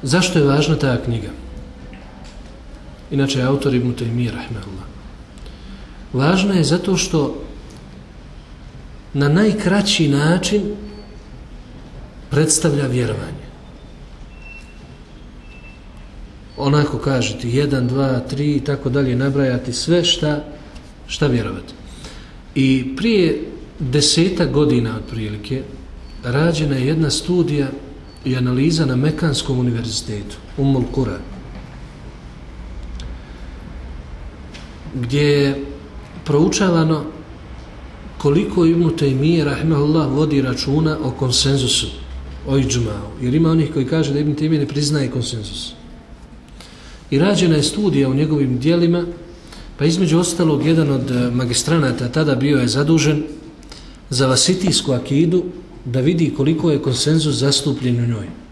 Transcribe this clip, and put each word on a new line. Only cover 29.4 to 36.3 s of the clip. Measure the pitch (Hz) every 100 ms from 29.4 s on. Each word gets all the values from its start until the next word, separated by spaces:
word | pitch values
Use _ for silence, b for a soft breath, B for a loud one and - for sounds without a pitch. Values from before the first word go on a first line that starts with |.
| - 127
univerzitetu, | 123 113 110 107 - 104 101 - - -
Ummul | 139 135 120 -
Qura, | 120 90 - - - - - - - - - - - - - - - - - - B B B B B B B - - - - - - - - - - - - 131
gdje | 120 143
je | 147 143 139 139 - - - - - -
proučavano | -